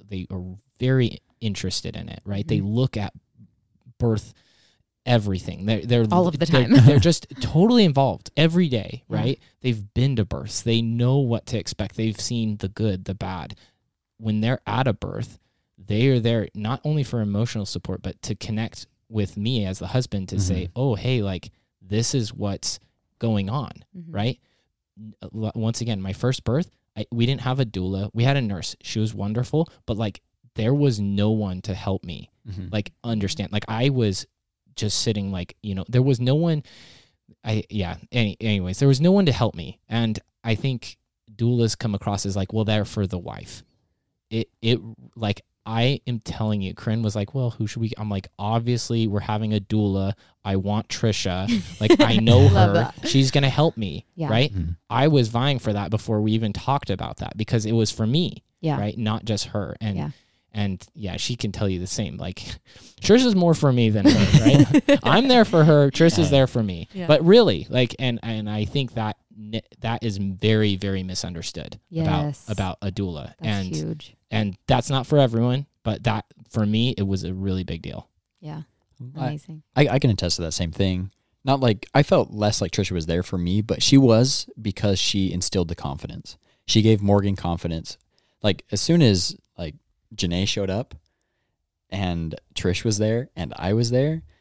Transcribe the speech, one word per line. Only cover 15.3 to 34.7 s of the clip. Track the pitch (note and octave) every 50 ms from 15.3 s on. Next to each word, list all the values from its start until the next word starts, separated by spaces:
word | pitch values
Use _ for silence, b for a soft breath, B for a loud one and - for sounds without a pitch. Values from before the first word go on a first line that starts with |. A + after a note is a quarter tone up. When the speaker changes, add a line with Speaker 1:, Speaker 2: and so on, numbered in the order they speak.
| - _ _ _ _ _ _ _ _ _
Speaker 1:
they | F#2 - G2+ G#2+ A#2+ C3+
are | C3 B2
there | A2 A#2 A#2 A2+ G2 - _
not | G2 G#2 A2 B2+ C3+ _
only | D3+ D3+ D3+ C3+
for | - - A#2+
emotional | G#2+ G#2 G2+ G2+ A2+ A#2+ - A2 G2
support, | - - E2+ - - F#2+ -
but | - F#2+ - _ -
to | - G#2+
connect | - - - A2 G#2+ A2+ A2 - - - _ _ _ _ _
with | A2+ A2 G2+ F#2 - G#2
me | G2+ A2+ C3 A#2 G#2
as | F#2 F#2+ -
the | F2 E2
husband | - B2+ B2+ - - G2+ F#2 F2+
to | - -
say, | G2 F2+ F#2 F2 F2+
Speaker 3:
Mm-hmm. | F2 - B2
Speaker 1:
"Oh, | C3 C#3 A2+
hey, | F#2+ - B2+ C3 B2
like, | G#2 G2 F#2 F2 - - _ _ _ _ _ _
this | _ F#2 G2+ G#2+ A#2 - -
is | C3+ A2+ G#2 -
what's | - G#2 G2+ G2 - - - - - _ _ _ _ _ _ _ _
going | - A#2 A2 G2+ G2 F#2+
on," | F#2+ D3 B2+ - - - - _ _
Speaker 2:
Mm-hmm. | F#3 E3+ E3
Speaker 1:
right? | E3 G2+ G#2 B2 B2+ _ _ _ _ _ _ _ _ _ _ _ _ -
N-, | A2 G#2+ G2+ _
uh, | - F2 -
l-, | A2 A2 A2 -
once | A#2 A2 A2+ A2+ -
again, | A#2 A#2 A2+ G2
my | F#2+ F#2+ F#2+
first | - - B2 B2+ - -
birth, | - A#2 - F3+ - _ _ _ _ _ A2
I, | G#2+ _
we | - A#2 A#2 B2
didn't | C#3 C3+
have | - C3 B2+ C3+
a | C3+
doula. | A2 - F#2+ F2+ F#2 F#2+ F#2+ G2+ G#2 -
We | A2+ A#2
had | C3 C#3 C#3+
a |
nurse. | B2+ G#2+ G2 F2 - - - _
She | _ - - A2+
was | G#2+ A2 A2
wonderful, | G2+ G2+ G2+ G#2+ A#2+ B2 - - D3+ E3 B B B B
but, | - A#2 G2+
like, | A2+ G#2 - - _ _ _ _ _ _ _
there | - G#2+ A2+ C#3
was | C#3+ D3 C#3 A#2 G#2
no | G#2 G2+ G2+ G2+ G#2 G#2+
one | A2 A2 G#2+ F#2+ F2+ F#2 -
to | - F#2+
help | - - G2+ F#2+ F#2+ -
me, | F2 E2+ - - _ _ _ _ A2
Speaker 3:
Mm-hmm. | G2 F#2+ F#2 F2+
Speaker 1:
like, | F2 G#2+ G2+ - _ _ -
understand. | A#2+ A2+ A2 G2+ F#2+ - - G2+ -
Like, | G2+ G#2 - -
I | A2 A2+ B2+ C#3+
was | C#3 B2+ A#2 G#2 F#2+ - - _ _ _ _ _ _ _ _ _